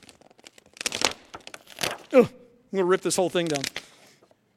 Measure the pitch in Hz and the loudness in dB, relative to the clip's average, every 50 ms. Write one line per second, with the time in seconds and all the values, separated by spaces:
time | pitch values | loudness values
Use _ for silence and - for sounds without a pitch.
0 | - - - - - - - - - - - - - _ _ - - - - - | -20 -20 -20 -20 -20 -20 -20 -20 -20 -20 -20 -20 -20 _ _ -10 -8 -6 -4 -2
1 | - - - - - - - - - - - - - - - - - - - - | -2 -2 -2 -6 -12 -18 -20 -20 -18 -20 -20 -20 -20 -20 -10 -8 -6 -6 -6 -8
2 | - - - 247 214 - - - - - _ _ _ _ - 190 180 175 185 185 | -6 4 6 6 6 6 2 -10 -20 -20 _ _ _ _ -4 -2 2 2 2 0
3 | - 175 - 196 185 165 - 180 170 165 147 139 135 - - - - - - - | 0 0 0 0 0 0 0 -2 -2 -2 -2 -4 -6 -8 -10 -12 -14 -18 -20 -20
4 | - - - _ _ _ _ _ _ _ _ | -20 -20 -20 _ _ _ _ _ _ _ _